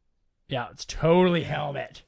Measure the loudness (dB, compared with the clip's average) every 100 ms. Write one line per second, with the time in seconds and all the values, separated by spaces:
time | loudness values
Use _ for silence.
0 | _ _ _ _ _ -6 -6 -10 -10 -2
1 | 4 6 4 2 0 -4 -4 -6 -8 -12